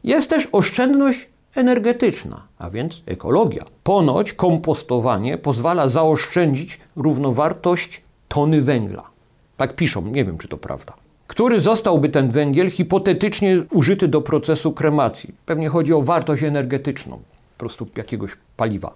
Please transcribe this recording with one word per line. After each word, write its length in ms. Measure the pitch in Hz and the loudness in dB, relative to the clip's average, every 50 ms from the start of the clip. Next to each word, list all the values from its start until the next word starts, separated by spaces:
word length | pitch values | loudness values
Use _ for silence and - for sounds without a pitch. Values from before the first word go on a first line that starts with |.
| - | 0
jest 260 | 233 262 320 - - | 2 2 2 2 2
też 180 | 320 302 294 - | 0 0 0 0
oszczędność 760 | - 202 - - - - 247 262 285 277 277 269 247 - - _ _ _ _ _ _ | 0 0 2 2 0 0 2 2 4 4 4 2 0 -2 -6 _ _ _ _ _ _
energetyczna, 920 | 269 254 247 247 247 208 233 240 240 262 208 - - - - - - - _ _ | 0 2 4 4 4 2 0 0 2 0 0 0 -2 -10 -12 -14 -16 -20 _ _
a 120 | _ - 87 | _ -12 -8
więc 320 | 95 113 139 165 - - - | -6 -6 -6 -6 -8 -12 -10
ekologia. 600 | - 95 - - - 131 185 226 156 - - - - - _ _ | -10 -10 -6 -2 0 2 2 2 0 -2 -6 -12 -14 -20 _ _
Ponoć 500 | - 196 202 165 131 127 175 208 196 - | 2 2 4 4 4 2 2 0 -2 -2
kompostowanie 1040 | - 185 180 165 156 - 160 147 - - - 127 123 113 127 113 95 107 127 156 | 0 2 2 2 2 0 -2 -2 -2 -2 -2 -2 0 0 0 0 0 -2 -4 -6
pozwala 500 | 160 - 147 131 113 117 165 180 175 143 | -4 -2 -4 -2 0 0 0 0 2 0
zaoszczędzić 920 | 131 117 160 160 156 156 151 - - - 180 175 151 135 131 165 - - - - _ _ | 2 2 2 2 2 2 0 -2 -2 0 2 2 2 0 -2 -4 -10 -14 -18 -20 _ _
równowartość 1080 | 160 143 156 147 127 143 151 127 120 147 165 175 - - 175 180 170 - - - - _ _ _ _ _ | -2 -2 0 0 0 0 0 0 0 0 0 -2 -2 0 0 0 0 -2 -6 -8 -18 _ _ _ _ _
tony 340 | _ - 147 143 151 160 151 | _ -2 0 2 4 4 4
węgla. 420 | 131 131 139 120 107 95 95 - - - _ _ _ _ _ _ _ _ _ | 4 2 0 0 -2 -4 -8 -12 -14 -20 _ _ _ _ _ _ _ _ _
Tak 180 | - 131 - - | -4 -4 -4 -2
piszą, 260 | - 170 143 - 101 | -2 -2 0 0 -4
nie 240 | 85 104 123 143 117 | -6 -4 -2 -2 -2
wiem, 120 | 92 82 | -2 -4
czy 100 | 80 - | -8 -10
to 100 | - 76 | -12 -14
prawda. 360 | - - - 69 65 - - - _ _ _ _ _ _ | -12 -10 -10 -10 -10 -12 -18 -20 _ _ _ _ _ _
Który 320 | - - - 226 247 240 208 | -8 -2 0 2 4 4 4
zostałby 500 | 139 202 226 220 - 196 175 147 135 151 | 4 2 2 2 2 2 2 2 2 2
ten 200 | 147 147 135 127 | 2 2 2 2
węgiel 400 | 113 147 147 143 135 156 185 185 | 2 2 2 2 2 2 2 2
hipotetycznie 960 | - - 170 - 190 190 - 196 170 190 208 214 - - 202 190 190 175 160 - | 0 -2 -2 0 0 0 2 2 2 2 0 0 0 2 2 4 4 2 2 2
użyty 360 | - 185 123 147 202 196 196 | 2 2 4 4 2 2 2
do 140 | 156 143 151 | 2 2 0
procesu 500 | 151 - 156 147 - - 156 139 - 156 | 0 0 -2 0 2 0 -2 0 0 -4
kremacji? 640 | 151 - 156 156 147 147 135 113 - - - - - _ _ | -2 0 0 2 2 2 0 0 -2 -6 -18 -18 -20 _ _
Pewnie 240 | - 165 156 160 151 | -4 -4 -2 -2 0
chodzi 240 | 135 170 156 147 165 | 0 0 2 4 2
o 80 | 151 | 2
wartość 420 | 131 131 170 160 165 160 151 120 143 | 2 2 0 0 0 0 -2 0 0
energetyczną, 760 | 151 147 143 135 123 139 131 135 143 131 - - - 62 | -2 0 -2 -2 -2 -4 -4 -4 -6 -6 -6 -10 -14 -16
po 420 | 58 - _ _ _ _ _ _ - | -18 -20 _ _ _ _ _ _ -12
prostu 280 | - 117 - - 110 - _ | -12 -12 -10 -10 -14 -10 _
jakiegoś 400 | - 107 - 120 104 101 98 - _ _ _ _ | -12 -8 -8 -8 -8 -8 -10 -12 _ _ _ _
paliwa. 360 | - 113 113 104 95 101 - - | -4 -4 -2 -2 -6 -8 -10 -14